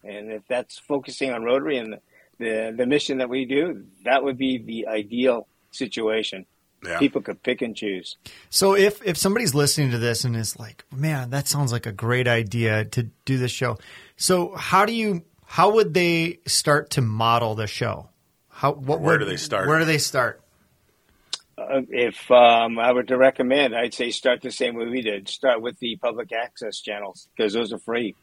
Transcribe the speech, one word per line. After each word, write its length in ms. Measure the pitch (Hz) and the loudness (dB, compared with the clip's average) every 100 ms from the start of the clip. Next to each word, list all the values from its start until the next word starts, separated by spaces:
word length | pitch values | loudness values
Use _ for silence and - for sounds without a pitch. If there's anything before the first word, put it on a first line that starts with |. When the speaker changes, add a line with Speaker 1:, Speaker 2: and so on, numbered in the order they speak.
Speaker 1:
And 260 | 98 104 107 | -14 -14 -12
if 120 | 107 _ | -14 _
that's 320 | 123 - - | -6 -6 -16
focusing 540 | _ 143 131 127 135 | _ -6 -6 -6 -4
on 100 | 117 | -4
Rotary 360 | 113 131 151 135 | 0 0 0 -4
and 160 | 110 | -4
the, 60 | 101 _ _ _ _ | -12 _ _ _ _
the, 360 | 117 110 113 113 | -4 -2 -4 -2
the 100 | 123 | 2
mission 320 | 147 - 135 | 2 0 -4
that 100 | 123 | -2
we 160 | 131 123 | -4 0
do, 380 | 139 170 117 92 _ | 0 0 -4 -14 _
that 180 | 117 135 | 2 2
would 160 | 139 127 | 2 -2
be 200 | 131 127 | -2 -2
the 280 | 110 113 107 | -6 -8 -4
ideal 640 | 110 101 117 127 117 - _ _ | -4 -4 0 2 2 -4 _ _
situation. 760 | - 127 - 110 110 104 95 - _ _ _ | -8 -8 -2 -2 0 -4 -10 -16 _ _ _
Speaker 2:
Yeah. 140 | 90 85 | -6 0
Speaker 1:
People 240 | - - | 0 0
could 180 | - 92 | -6 -6
pick 180 | - 123 | -4 -4
and 140 | 117 101 | -6 -6
choose. 400 | 107 92 - - - - _ | -6 -6 -10 -18 -20 -20 _
Speaker 3:
So 240 | - 196 | 0 4
if, 260 | 196 196 202 202 | 6 4 2 -6
if 100 | 160 | -2
somebody's 380 | 190 214 220 | 0 0 0
listening 380 | 135 143 - 139 | 2 2 2 0
to 60 | 120 | 0
this 260 | 117 113 | -2 -2
and 100 | 127 | -2
is 240 | 113 110 - | -4 -6 -10
like, 260 | 110 - - | -16 -20 -16
"Man, 380 | 135 151 147 123 | -6 -4 -4 -4
that 160 | 135 143 | -4 -2
sounds 240 | 147 135 | -2 0
like 160 | 117 113 | -2 -6
a 60 | |
great 340 | 98 113 123 123 | -6 -2 0 2
idea 580 | 117 110 117 113 107 107 | 2 0 0 0 0 -2
to 180 | - 117 _ | -4 -4 _
do 140 | - 131 | -4 -2
this 140 | 123 | -2
show." 260 | - 127 107 - - - _ | -2 -4 -6 -12 -20 -20 _
So 360 | - 180 170 170 | 0 0 0 -6
how 280 | - 185 | 2 2
do 80 | 208 | 4
you, 300 | 233 214 175 - _ _ | 2 0 -2 -6 _ _
how 280 | - 185 | 4 6
would 200 | 220 196 | 6 4
they 460 | 156 175 170 165 - - | 2 2 2 0 -6 -4
start 440 | - - 147 156 | -2 2 2 2
to 100 | - | -2
model 540 | 117 107 113 117 113 | 0 2 4 4 2
the 140 | 110 107 | -2 -6
show? 400 | - 110 101 - _ _ _ _ | -4 -4 -4 -12 _ _ _ _
How, 220 | - 139 | -2 -2
what 280 | 147 131 160 | -2 -4 0
Speaker 2:
Where 120 | - | 2
Speaker 3:
would 60 | - | 2
Speaker 2:
do 60 | 101 | 0
they 100 | 90 | -6
start? 320 | - 104 95 | -4 -2 2
Speaker 3:
Where 100 | 156 | 2
do 60 | |
they 140 | 160 151 | 2 2
start? 420 | - 139 117 - _ _ _ _ _ _ _ _ _ - _ - | 0 0 -2 -4 _ _ _ _ _ _ _ _ _ -14 _ -14
Speaker 1:
Uh, 240 | - 139 127 | -4 -4 -2
if, 400 | 123 120 - - | -2 -2 -2 6
um, 480 | 123 120 117 117 117 | 8 10 8 2 4
I 140 | 120 | 4
were 100 | 123 | 4
to 120 | 123 127 | 2 4
recommend, 600 | 131 - 127 139 135 117 | 4 4 0 2 2 0
I'd 180 | 120 | -4
say 160 | - 120 | -2 -4
start 300 | - 131 120 | 0 0 0
the 100 | 131 | -2
same 240 | - 123 | -4 -4
way 120 | 117 117 | -2 -4
we 160 | 127 | -4
did. 260 | 113 101 95 | -4 -6 -8
Start 320 | - 135 117 | -2 0 0
with 180 | 117 - | -2 -8
the 180 | 123 104 | -8 -4
public 360 | 120 113 104 | -6 -6 -8
access 480 | 113 120 - 113 - | -8 -8 -10 -12 -12
channels 480 | - 104 101 - - - | -10 -10 -10 -14 -20 -2
'cause 160 | 107 | -2
those 200 | 110 110 | 0 -4
are 60 | 107 | -8
free. 360 | - 117 113 - | -6 -4 -4 -8